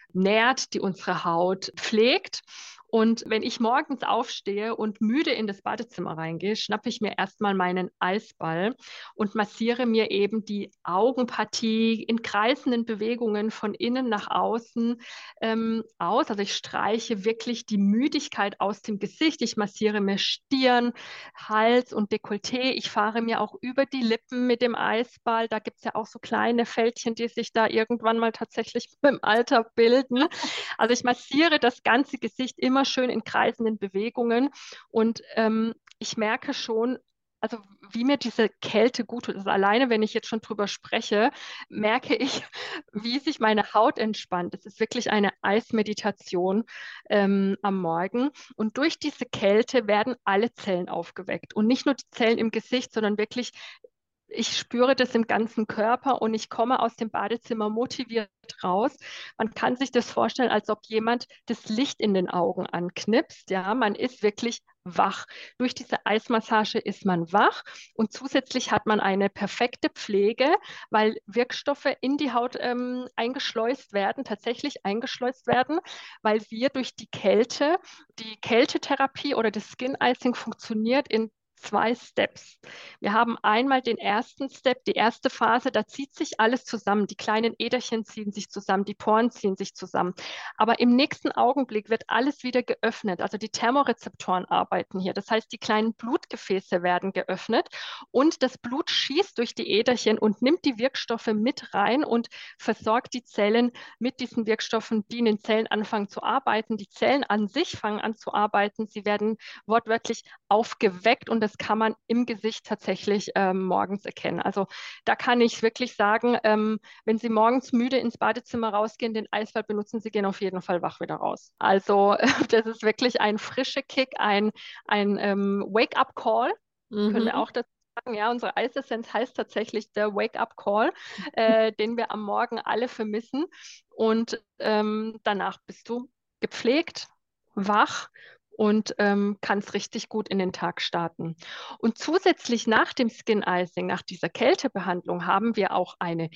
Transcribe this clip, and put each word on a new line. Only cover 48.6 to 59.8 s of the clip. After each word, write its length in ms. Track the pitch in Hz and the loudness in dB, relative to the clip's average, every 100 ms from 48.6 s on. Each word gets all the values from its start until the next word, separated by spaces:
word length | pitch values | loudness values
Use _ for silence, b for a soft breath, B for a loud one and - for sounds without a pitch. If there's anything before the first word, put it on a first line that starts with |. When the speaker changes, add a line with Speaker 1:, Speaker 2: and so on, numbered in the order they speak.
| 220 247 | -4 0
Speaker 1:
durch 200 | 302 - | -2 -2
diese 280 | 302 - 233 | -6 -6 -8
Kälte 600 | - 196 208 240 254 214 | 0 4 4 4 2 2
werden 300 | 208 220 240 | 2 0 -4
alle 280 | - 196 240 | 0 2 2
Zellen 340 | - - 180 180 | -2 -2 -2 -2
aufgeweckt. 640 | 175 170 - 180 180 - | -6 -8 -10 -8 -8 -6
Und 120 | - 214 | 0 2
nicht 200 | 262 - | 2 2
nur 80 | |
die 140 | 269 - | -2 -4
Zellen 280 | - 226 233 | 0 2 2
im 120 | 226 | 0
Gesicht, 420 | 220 - 254 254 | -4 -4 -4 -4
sondern 260 | - 214 208 | -2 -2 0
wirklich, 340 | 214 247 240 B B B - _ _ _ - | -4 -6 -8 B B B -20 _ _ _ -12
ich 300 | - - - | -6 -4 -4
spüre 380 | - 240 247 269 | -4 2 4 4
das 180 | 247 | 2
im 120 | 226 226 | 2 2
ganzen 380 | 208 220 - 214 | 0 0 -2 -4
Körper 520 | - 214 254 277 247 | 0 0 0 0 0
und 140 | 220 | 0
ich 160 | 220 - | -2 -4
komme 300 | - 233 262 | -2 0 2
aus 160 | 233 - | 0 -2
dem 140 | 226 | -6
Badezimmer 600 | - 202 240 - 226 214 | -4 -4 -4 -6 -4 -2
motiviert 580 | 214 254 - 240 226 208 _ - - | -2 -4 -4 -4 -4 -4 _ -20 -8
raus. 340 | 190 185 254 - B B B B | -2 0 0 -2 B B B B
Man 160 | 220 | -4
kann 220 | - 254 | 0 0
sich 160 | 247 | 0